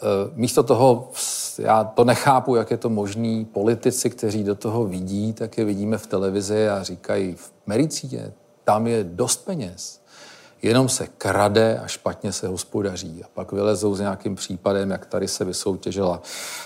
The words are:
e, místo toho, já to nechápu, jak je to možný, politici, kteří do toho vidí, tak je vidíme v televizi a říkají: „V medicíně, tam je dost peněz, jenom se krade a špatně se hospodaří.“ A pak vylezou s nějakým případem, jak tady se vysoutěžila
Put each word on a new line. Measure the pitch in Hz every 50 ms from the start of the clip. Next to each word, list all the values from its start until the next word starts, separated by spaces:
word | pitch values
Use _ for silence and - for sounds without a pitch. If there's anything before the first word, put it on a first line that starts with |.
e, | - 107 101 98 98 - -
místo | 117 123 120 - 151
toho, | 127 - 127 110 131 131 120 117 - - - - - - - - - - - -
já | 110 110 110 110 107
to | 107 - - 120
nechápu, | 123 117 - - 143 135 127 127 139 123
jak | 113 107 -
je | 123
to | 113 - 120
možný, | 113 104 101 98 101 117 117 113 113 113 110
politici, | - - 101 101 113 120 117 - 127 123 - - 120
kteří | - - 120 110 101 107 101
do | 101 101
toho | - - 113 110 120 113
vidí, | 98 90 92 92 92 98 101 107 113
tak | 110 - 117 110 - 117
je | 110
vidíme | 104 101 98 104 107 110 104
v | -
televizi | - 104 95 98 98 95 101 95 104 107 107 107 107
a | 101 98
říkají: | 92 - 90 87 - - 107 101 95 92 85
„V | - - - _ _ _
medicíně, | 101 101 120 156 156 - - - 131 123 117 110 104 101 _ _ _ _ _ _
tam | 117 104 107 113
je | 117 117 110 98
dost | 85 85 92 123 131 - - -
peněz, | 208 185 156 110 87 92 90 - - - - _ _ - - - - - - - - _ _
jenom | - 110 120 127 131 120
se | - - 82
krade | - - _ - 98 92 101 101 104 101 113 113 113 113 117
a | -
špatně | - - - - 101 92 - - 101
se | 92 - - 92
hospodaří.“ | 92 87 - - - 104 98 98 92 87 95 85 80 87 -
A | - _
pak | - 92 -
vylezou | 98 98 101 107 104 92 107 104 98
s | 95
nějakým | 101 98 98 - - 107 95
případem, | - - - 92 90 - 101 98 98 98 98
jak | 92 92 -
tady | - - 90 95 92
se | - - 98
vysoutěžila | 92 90 - - 101 92 90 - 92 85 98 95 90 87 87 - - - - - - - - -